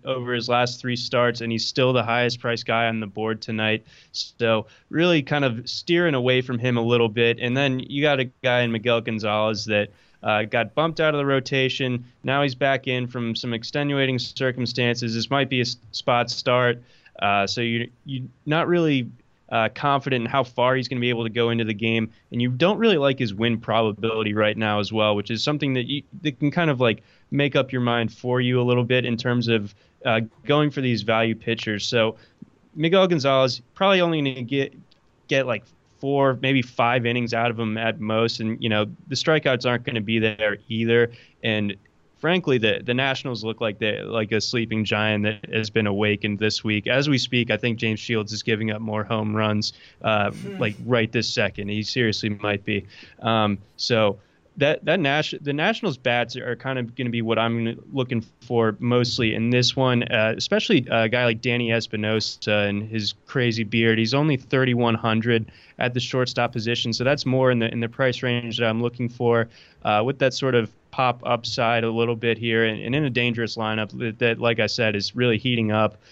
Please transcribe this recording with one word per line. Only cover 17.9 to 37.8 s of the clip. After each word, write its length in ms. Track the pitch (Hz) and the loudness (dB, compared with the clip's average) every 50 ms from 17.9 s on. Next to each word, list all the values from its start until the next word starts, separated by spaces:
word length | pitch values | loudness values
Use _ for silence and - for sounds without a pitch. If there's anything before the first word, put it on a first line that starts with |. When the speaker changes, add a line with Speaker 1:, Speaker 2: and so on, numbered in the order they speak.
| - _ - | -12 _ -12
Speaker 1:
you're 220 | 147 135 127 127 123 - _ _ | -10 -10 -10 -10 -12 -16 _ _
not 220 | 147 151 170 147 170 | -2 0 0 2 2
really, 420 | 175 175 165 156 143 131 117 127 123 - _ _ _ _ _ - | 2 2 2 2 2 0 -2 -4 -10 -16 _ _ _ _ _ -2
uh, 160 | 117 113 110 110 - | 0 0 0 0 -2
confident 520 | - - 143 139 135 - 139 131 123 113 | -2 0 0 0 0 0 -2 -2 -2 -2
in 40 | 117 | 0
how 140 | 139 135 131 | 0 -2 -2
far 320 | - - - 120 127 127 | -2 0 2 2 2 2
he's 120 | 131 127 123 | 2 -2 -4
gonna 120 | 131 123 | -4 -2
be 80 | 120 123 | 0 0
able 160 | 120 117 113 | 0 -2 -4
to 60 | 110 | -2
go 180 | 107 120 117 117 | 0 0 0 2
into 160 | 117 117 113 | 2 0 0
the 80 | 110 | -2
game. 380 | 107 101 113 113 113 113 110 110 - _ _ _ | -2 -2 0 0 0 0 0 -2 -6 _ _ _
And 100 | - 120 | -4 -2
you 80 | 120 123 | -2 -2
don't 260 | 127 123 165 190 214 | 0 2 2 2 2
really 220 | 185 233 226 190 147 | 2 2 2 2 4
like 200 | 139 139 131 131 | 2 2 0 0
his 140 | 127 104 | -2 -4
win 260 | 98 98 113 120 117 110 | -2 0 0 0 0 -2
probability 760 | - - 110 113 113 110 104 98 110 113 110 110 107 104 104 | -2 0 2 2 2 0 0 -2 -4 -2 -2 -2 -2 0 0
right 240 | 107 104 107 104 107 | 2 2 2 2 0
now 200 | 110 107 104 104 | 0 0 0 0
as 140 | 101 98 | -2 -2
well, 240 | 110 110 107 107 104 | 0 2 2 2 2
which 140 | 104 101 - | 0 -2 -4
is 120 | 117 110 | -4 -2
something 300 | - 147 151 143 151 139 | -2 -2 -2 0 0 -2
that 140 | 131 127 120 | -2 -2 -2
you, 160 | 123 143 147 - _ - - | -4 -6 -8 -8 _ -14 -8
that 160 | - 151 131 - | -6 -6 -2 -2
can 120 | 147 143 | -2 0
kind 180 | - 180 170 156 | 0 2 2 2
of, 140 | 139 123 | 2 2
like, 200 | 127 113 104 - - _ _ _ _ _ | 2 2 2 0 -6 _ _ _ _ _
make 260 | 139 139 143 143 - | -2 0 0 2 2
up 160 | 143 131 123 | 0 0 0
your 80 | 131 127 | -2 -2
mind 320 | 123 120 117 117 113 107 | 0 0 2 0 0 -2
for 300 | - - - 123 123 127 | -6 -6 -4 -2 0 0
you 180 | 123 123 127 123 | 2 2 2 2
a 20 | |
little 220 | 123 123 123 123 120 | 2 4 2 2 2
bit 220 | 127 127 127 120 | 2 2 0 2
in 100 | 123 117 | 0 -2
terms 320 | 113 - 123 120 123 120 117 | -2 -2 0 0 0 2 2
of, 260 | 117 110 101 101 - _ _ _ _ _ - | 0 0 -2 -4 -10 _ _ _ _ _ -2
uh, 160 | 127 113 113 113 110 - - - | 0 0 0 -2 -4 -10 -6 -2
going 260 | - 147 151 151 147 | 2 2 2 2 2
for 120 | - 147 | 0 -2
these 180 | 131 127 117 107 | 0 0 0 0
value 340 | 101 113 110 113 113 113 110 | 0 0 2 2 2 2 0
pitchers. 520 | 110 - 117 113 113 - 110 107 98 - | -2 -4 -4 -4 -4 -4 -4 -4 -4 -4
So 300 | - 127 117 110 113 113 - - _ _ _ - - _ _ _ _ - | 0 2 2 2 2 0 -6 -12 _ _ _ -20 -20 _ _ _ _ -6
Miguel 320 | 151 156 165 185 190 190 | -2 0 2 4 4 4
Gonzalez, 560 | 175 175 147 123 139 135 131 131 127 117 - - _ _ | 4 2 2 2 4 4 4 4 2 0 -4 -12 _ _
probably 280 | - 196 196 196 185 | 0 2 4 4 4
only 180 | 175 170 165 156 | 2 2 2 0
gonna 220 | 143 135 127 135 | -2 -2 -4 -6
get, 320 | 120 113 139 139 135 139 - - - _ _ _ _ _ _ _ _ - | -6 -4 -2 -2 -2 -4 -8 -14 -20 _ _ _ _ _ _ _ _ 0
get, 180 | 147 135 131 | 0 0 2
like, 180 | 127 113 104 - - _ _ _ _ _ _ | 0 -2 -4 -6 -12 _ _ _ _ _ _
four, 400 | - 135 139 139 139 135 131 120 | -4 -2 2 2 4 2 2 2
maybe 180 | 131 131 139 131 | 0 2 2 2
five 460 | 120 123 - - 117 117 123 131 117 | 0 0 0 0 2 2 2 2 0
innings 260 | 117 123 123 120 113 | 0 0 -2 -2 -2
out 180 | 113 113 117 120 | 0 0 0 0
of 80 | 110 117 | -2 -2
him 200 | 113 107 107 | -4 -4 -2
at 220 | 113 | -2